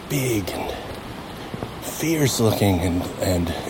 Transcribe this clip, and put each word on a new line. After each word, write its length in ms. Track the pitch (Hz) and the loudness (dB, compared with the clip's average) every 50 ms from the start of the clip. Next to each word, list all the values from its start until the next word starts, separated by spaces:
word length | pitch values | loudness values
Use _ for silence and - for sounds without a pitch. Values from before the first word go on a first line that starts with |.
| - - | -8 -4
big 400 | 147 143 127 127 117 104 92 85 | -2 0 0 2 0 0 0 -2
and 200 | - 82 90 - - - - - - - - - - - - - - - - - - - - - - - - | -4 -4 -4 -4 -6 -6 -8 -8 -10 -10 -10 -10 -12 -12 -12 -12 -12 -12 -10 -10 -8 -8 -8 -8 -8 -10 -8
fierce 580 | - - - - 156 165 156 147 127 - - | -8 -6 -2 0 2 4 4 4 4 4 4
looking 400 | 117 110 101 - 107 101 95 87 | 4 4 6 6 4 4 4 4
and, 220 | 87 92 85 90 87 - - - | 4 2 2 0 -2 -2 -4 -2
and 340 | 90 87 90 87 87 82 80 - - - | 0 2 2 2 2 0 -2 -4 -2 0